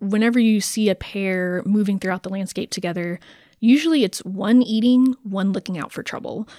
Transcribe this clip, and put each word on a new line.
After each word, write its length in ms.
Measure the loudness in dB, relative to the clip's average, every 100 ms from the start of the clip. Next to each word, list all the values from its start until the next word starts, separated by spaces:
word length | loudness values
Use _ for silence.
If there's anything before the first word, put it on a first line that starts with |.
whenever 360 | -2 2 2 4
you 220 | 4 2
see 300 | 0 0 0
a 40 |
pair 680 | 0 -4 -6 -2 -2 -2 -2
moving 340 | 0 0 0 -2
throughout 240 | -4 -6
the 40 | -6
landscape 420 | -8 -6 -8 -8
together, 480 | -6 -6 -4 -6 -8 -14 -20 _ _
usually 440 | 4 4 4 2
it's 180 | 2 -2 -10
one 340 | -4 2 4
eating, 540 | 4 2 4 4 4 0
one 300 | -6 -2 -2
looking 240 | -2 -4 -8
out 120 | -8
for 120 | -10
trouble. 440 | -10 -10 -8 -10 -10